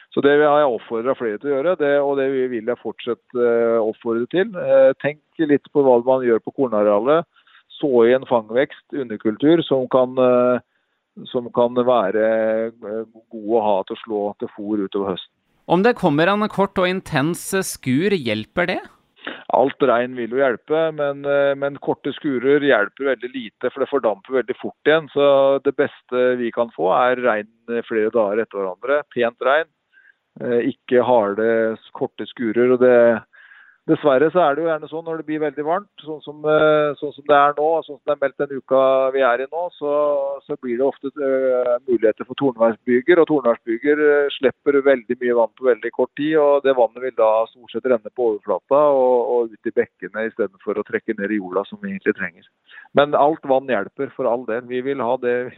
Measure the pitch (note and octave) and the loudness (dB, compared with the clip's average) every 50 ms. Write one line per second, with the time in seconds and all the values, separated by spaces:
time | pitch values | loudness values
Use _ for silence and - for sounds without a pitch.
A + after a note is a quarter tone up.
0 | - _ - A#2+ B2 C#3+ C#3+ D3 D3+ D3 C#3+ D3+ D3+ C#3 A#2 G2+ - - A#2 A2+ | -20 _ -4 0 2 4 4 4 4 4 4 2 2 0 -2 -4 -6 -8 -8 -4
1 | A#2 C3 C3 - B2+ A2 G#2 G#2 C3+ C#3+ C#3+ C3 C#3 F3 F#3 D#3 D3+ C#3+ C#3+ C#3+ | -2 -4 -4 -2 -4 -6 -6 -6 -4 -4 -4 -2 -2 -2 -2 0 0 0 0 0
2 | C#3+ C#3+ C#3 C#3 C3+ C3+ C#3 C3 B2+ B2+ B2 A2+ G#2+ A#2 A#2+ - - A2+ G2+ - | 0 0 0 -2 -2 -2 -2 -2 -2 -4 -4 -6 -4 -6 -6 -6 -8 -10 -12 -10
3 | - B2 A2+ - _ _ - B2 A#2+ A#2+ A#2 A#2 A#2 A#2 A#2 A2+ G#2+ A2 G#2+ - | -8 -8 -8 -8 _ _ -4 0 0 2 2 2 2 2 2 0 0 -2 -4 -6
4 | - A#2 A2+ A#2 B2 - - F3 G3 A#3 F#3+ - - C3+ C3+ C3+ C3+ C3+ C3+ - | -6 -4 -4 -4 -4 -4 -2 -2 -2 -2 -4 -6 -2 2 4 6 6 6 4 2
5 | - C#3 D3+ D3+ _ _ _ - E3 D3 C#3+ C3 - - - D3 C#3 C3 B2 A#2+ | -4 -6 -6 -8 _ _ _ -4 0 2 2 2 0 0 0 2 4 6 6 4
6 | A#2+ B2+ C3 C3 B2+ A#2+ A2+ G#2+ - - - - C3+ B2 A2 G#2 G#2 G#2 G#2 G#2 | 4 2 0 2 2 2 0 0 0 -4 -4 -2 -2 0 0 2 2 4 2 2
7 | A2+ C3+ D3+ E3 E3+ - _ _ _ _ _ _ _ _ - - D#3+ D3 B2+ A#2+ | 2 2 2 0 0 -4 _ _ _ _ _ _ _ _ -10 -6 -4 0 2 4
8 | A2+ A#2 B2+ C3 C3 - C3 A#2 G#2+ G#2+ A2+ B2+ C#3+ D3 - - _ _ - C#3+ | 4 4 4 2 0 0 -2 -2 -2 -2 -2 -2 -2 -2 -4 -12 _ _ -10 -8
9 | C3 A#2 G#2+ G2+ - A2 G#2+ G#2 C#3 D3+ E3+ E3 D#3 - C#3 C3 B2+ B2 - B2+ | -8 -8 -8 -6 -4 -4 -2 0 2 2 2 2 2 0 -2 -2 0 0 0 0
10 | B2+ B2+ B2+ C3 B2+ B2+ B2 B2 B2 B2 B2 A#2+ - _ _ _ _ _ _ _ | 0 0 0 0 2 2 4 4 2 2 0 -2 -4 _ _ _ _ _ _ _
11 | _ _ _ - - - - B2+ A#2+ A#2 - B2+ A#2+ A#2+ B2 B2+ A#2+ B2 B2+ A#2 | _ _ _ -20 -14 -8 -8 -8 -8 -4 0 0 0 2 2 0 2 2 2 2
12 | G2 F#2+ G2+ G#2+ A2 A2 A2+ A2 A2 A2 A2 A2 A2+ A#2 A#2 A#2 A2+ G2+ G#2+ A2+ | 2 0 0 0 0 0 0 0 0 0 -2 -2 -4 -6 -8 _ -12 -10 -8 -8
13 | A2+ A2 - A2+ - _ - A2 G#2+ G#2 A#2 A2+ G#2+ G#2+ G2+ F#2 F#2+ - A2+ - | -10 -12 -16 -20 -20 _ -16 -10 -4 -2 0 0 2 2 0 -2 -2 -6 -10 -12
14 | - A2+ G#2+ G#2 G2+ G#2 G2+ - A#2+ G#2+ - - G#2 G2+ G#2+ G#2 G2 F#2+ - G2+ | -10 -8 -6 -4 -4 -6 -6 -8 -12 -12 -12 -10 -8 -6 -4 -4 -4 -4 -4 -4
15 | G2 G2 F2+ E2+ - - _ _ _ _ _ _ _ - E3 F3+ G3 A#3+ A#3+ - | -4 -4 -6 -8 -10 -16 _ _ _ _ _ _ _ -2 0 2 2 2 0 0
16 | F#3 E3+ C#3+ D3 E3 F#3+ G3+ G#3 G#3+ G#3 - - G3 G3 - G3 F3+ F3+ F#3 F#3+ | 0 0 0 2 2 2 0 0 -2 -4 -2 -2 -4 -2 -2 -2 -2 -2 -2 -4
17 | - - D#3+ C#3 C3+ D#3+ F3 - - - G3 F#3+ F#3+ - - - - C3 B2+ C#3+ | -6 -6 -4 -2 -2 -2 -4 -6 -8 -6 -4 -4 -4 -6 -8 -8 -4 -2 -2 0
18 | F3+ G#3 G3+ F3 B2+ A2+ G#2+ G#2+ A2 - - - F3 F3 F#3+ F4 G#4+ - _ _ | 0 0 -2 -2 -2 -4 -4 -4 -6 -6 -4 -4 -4 -4 -4 -6 -10 -14 _ _
19 | _ _ _ _ - - - - - - - - B2 C#3 C3+ - D3 B2+ A2+ A#2+ | _ _ _ _ -18 -18 -18 -16 -6 -2 0 2 2 0 0 0 0 2 2 2
20 | B2 B2+ B2+ B2 A#2 A2 A#2+ C3+ C#3 C3 A2+ - _ - D3+ D#3+ E3 D#3+ D#3 D3+ | 0 -2 -6 -8 -8 -6 -2 0 0 0 0 -2 _ -4 -2 -2 -2 -2 -4 -4
21 | D3 C#3+ C#3+ C#3+ C#3 C#3+ C#3+ C#3+ C#3+ C#3 C#3 C#3 C#3 C#3+ C#3+ C#3 - D#3+ C3+ - | -4 -4 -6 -6 -4 -2 0 0 2 0 0 -2 -4 -6 -8 -6 -4 -4 -4 -4
22 | - D3 B2 - - D3+ C3 A#2+ A#2 C3+ C#3+ D3 C#3+ C#3+ B2+ G#2+ G2+ G2+ - - | -6 -10 -10 -6 -6 -4 -4 -2 2 2 2 2 4 4 2 2 2 -2 -4 -6
23 | C3+ C#3 B2+ A2 A#2+ B2+ B2+ C3+ A2+ G2+ - - - B2 - C#3+ B2+ - - C#3 | -4 -4 -4 -4 -6 -10 -10 -10 -12 -14 -10 -8 -8 -8 -4 -4 -4 -2 -2 -2
24 | B2 A2+ G2+ G2 - - C3 B2+ A2+ A2+ B2 - - G#2 - _ - C#3+ D3+ D#3+ | -2 -2 -2 -4 -6 -4 -4 -2 -2 -4 -6 -8 -10 -14 -12 _ 0 2 2 2
25 | D#3 C3+ - C#3+ C#3+ C#3+ C#3 C3+ C#3 C3+ C#3 C3+ - C#3+ C#3 - C#3+ C3 - - | 0 -2 -2 0 2 4 4 4 4 4 2 2 0 -2 0 0 -2 -4 -4 -10
26 | _ - B2 B2+ B2+ B2+ B2+ B2 A#2+ A#2 - A#2+ A#2+ A#2 - - E3 F#3 E3+ D3 | _ -6 -2 0 2 2 0 0 -2 -4 -2 -4 -4 -4 -4 -4 -2 0 2 2
27 | B2+ B2 B2+ B2 B2 B2 G#2+ G#2+ G#2 - _ _ _ - A#2 A#2 - - A#2+ A2 | 2 2 0 0 0 0 -2 -2 -4 -8 _ _ _ -8 -6 -6 -6 -4 -2 -2
28 | G#2+ A2+ - A#2+ G#2+ G2 G#2 A2+ A2 - - G2 G2 F#2 F#2 - - B2+ C#3+ D3 | 0 0 2 0 0 0 0 -2 -4 -4 -6 -6 -6 -6 -8 -8 -4 -4 -2 -2
29 | C#3 _ - B2 A#2+ A#2 A#2+ - A#2+ B2+ C#3 D#3 E3 E3 _ _ _ _ _ _ | -4 _ -4 -4 -2 -2 -4 -2 -2 0 0 0 0 -4 _ _ _ _ _ _
30 | _ _ _ _ _ _ - - - B2 A#2+ A#2+ A2+ - A#2 _ _ - B2+ B2 | _ _ _ _ _ _ -16 -10 -6 -2 -2 -2 -2 -2 -4 _ _ 0 2 2
31 | A#2 A#2+ B2+ A#2 G#2 G2+ G2+ G#2 A2 A#2 A2+ A2+ A2+ A2 A2 - - - - - | 4 4 4 2 2 2 0 -2 0 0 0 0 0 -2 -4 -6 -12 -16 -12 -8
32 | C#3 A#2 _ - A2 - - - B2 A2 G#2 A#2+ B2 B2+ B2+ B2 B2+ B2+ B2 A#2+ | -8 -8 _ -10 -12 -12 -10 -6 -4 -2 0 2 2 4 4 4 4 6 6 6
33 | A#2+ A#2 A2+ A2 - _ _ - - - - - - _ _ _ _ - D3+ C#3+ | 6 4 4 0 -2 _ _ -20 -20 -20 -20 -20 -20 _ _ _ _ -2 -2 0
34 | - D3 C3+ B2+ D3 D#3+ D3 F3+ E3+ D3 C#3 D3 E3 E3 D#3+ D3+ D#3 C#3 D3 D#3+ | 2 2 2 4 2 2 2 2 2 2 0 0 -2 -4 -4 -4 -6 -10 -12 -12
35 | E3 E3 D#3+ D#3+ D#3 D3+ D#3 D3+ D3+ D3 C3+ D3 D3 D#3 E3+ G3 G#3 _ _ - | -10 -10 -10 -10 -8 -8 -6 -6 -6 -6 -6 -6 -4 -4 -4 -4 -6 _ _ -20
36 | C#3+ D3+ D#3 C#3+ - D3 D3 D3+ D3+ D3+ D#3 D#3 D#3 D#3 D3+ D3+ D3+ D3 C#3 - | -16 -16 -16 -14 -14 -16 -14 -6 -2 0 2 2 4 4 4 2 2 0 -4 -6
37 | D3+ C#3+ - - C#3 D3 D3 C#3+ C#3+ C#3+ C#3+ C#3+ D3 D#3 E3 D#3+ C#3 - C#3+ B2 | -10 -12 -12 -6 0 2 4 4 4 4 2 0 -2 0 -2 -2 -4 -8 -14 -10
38 | _ - C#3+ C#3+ C#3 C3+ - - D3 C3+ C#3 C3 - - C3 C3 C3+ C3 C3+ C3 | _ -6 -4 -2 -4 -4 -4 -4 -8 -6 -8 -8 -4 0 2 4 4 4 4 2
39 | C3+ C3 C3 C3+ C3+ B2 A#2+ B2 C3+ C3+ D#3 E3 F3+ F3 - - D3 D3 C#3+ D3 | 2 0 0 2 2 2 2 0 -2 -6 -8 -8 -8 -8 -10 -8 -6 -4 -2 0
40 | D3 D3 D3 C#3+ C#3 C#3 C#3 C3+ - - D3 - - B2 A#2 A#2 C3+ C3+ - - | 0 0 0 -2 -4 -6 -8 -10 -10 -12 -12 -8 -6 -6 -4 -2 -2 -2 -2 -4
41 | - C3+ - D3 C#3+ C3+ C3+ C3 C3 C3 B2+ B2 B2 B2 A#2+ B2 C3 - A#2+ A2 | -8 -10 -8 -4 -2 -2 0 0 0 0 0 0 0 0 -2 -2 -2 -2 0 2
42 | A2+ G#2+ - - A#2+ - B2+ - C#3 C3+ A#2+ A2+ A2+ A2+ A2 - _ B2+ B2 B2 | 2 2 0 0 -6 -12 -6 -2 -2 -2 0 2 2 2 2 0 _ 0 0 2
43 | C3 - F3+ E3+ D3+ - D#3 C#3 B2 A#2+ A2+ - _ A#2+ A2+ A#2 - D3 D3+ D3 | 4 4 4 4 4 4 2 0 2 0 0 0 _ -6 -6 -2 0 0 0 2
44 | D3+ D3 D3 D3 C#3+ C#3+ - - C#3 A#2+ - _ - D3 C#3+ C#3 C3+ C#3 C3+ B2 | 4 2 4 2 2 0 -2 0 0 0 -2 _ 0 0 2 2 4 4 2 2
45 | A2 - A#2+ B2 B2 A#2+ A#2+ A#2+ A2+ - _ - B2+ B2+ A#2 A2 A2+ A#2 - - | 0 -4 -6 -4 -2 0 2 2 0 0 _ -2 0 0 0 0 -2 -6 -4 -4
46 | B2+ - _ - D3 D#3 D#3+ D#3 D3 C#3+ C#3+ C#3 C#3 C3+ C3+ B2+ A#2 A2 A2+ B2 | -4 -4 _ -6 -4 -2 0 2 4 4 2 2 2 2 2 2 2 0 -2 -4
47 | B2+ B2+ A#2+ - A2+ A2 G#2+ A2 A2+ - _ B2+ A#2 - - A2+ - C3 B2 A2+ | -8 -6 -2 2 2 4 4 2 0 -2 _ -16 -18 -12 -10 -4 -2 0 0 0
48 | G#2+ G#2+ - - B2 A2+ G#2+ G2+ - G#2 G2 F2 - - C3+ C#3+ D3+ D3 C#3 C3+ | -2 -4 -6 -2 -2 0 -2 -2 -4 -4 -4 -4 -2 0 2 2 4 4 4 2
49 | B2+ B2+ B2+ B2 A#2 A2+ A#2+ A#2+ A#2 A2+ G#2+ - - A2+ - A#2+ A2+ - _ _ | 2 2 2 0 0 0 -2 -2 -2 -4 -6 -10 -10 -4 -2 -2 -2 -2 _ _
50 | - F#2 G2+ G#2+ A2+ A2+ - - G#2+ G2 G2 _ - G#2+ G2 G#2 G#2 - A2+ G#2 | -16 -12 -8 -8 -8 -6 -4 -4 -6 -6 _ _ -10 -8 -6 -6 -6 -6 -6 -6
51 | - - A2 G#2 G2 G2+ G#2+ G#2 F#2 F2+ F2+ F#2+ G2+ - G#2 G2+ G2+ G2 G2 F#2+ | -6 -6 -8 -6 -4 -4 -4 -4 -4 -4 -4 -6 -6 -6 -8 -14 -12 -10 -10 -6
52 | - A2 G#2+ - F#2+ F2 - F#2+ _ _ _ _ _ _ - - - _ - C#3+ | -4 -4 -4 -4 -6 -12 -12 _ _ _ _ _ _ _ -20 -20 -20 _ 0 0
53 | C#3+ D3 D3 A#2+ C#3 D3 D#3+ D#3 - C#3+ C3 C3 C#3 C3+ A#2+ G2+ G2 F#2+ - - | 2 2 2 2 2 2 0 0 -2 0 0 0 0 -2 -2 -4 -4 -6 -8 -10
54 | C#3 B2+ - - C3 A#2 A#2 B2+ B2+ A2 A2 A#2+ B2 A#2+ B2+ B2+ B2+ C3+ C#3 C#3 | -10 -10 -8 -6 -4 -2 -2 -2 -4 -6 -6 -6 -6 -8 -8 -6 -6 -6 -6 -4
55 | B2 A#2 B2+ C3 B2+ A#2+ B2 B2 B2 B2 - | -4 -4 -4 -2 -2 -2 -2 -4 -4 -8 -12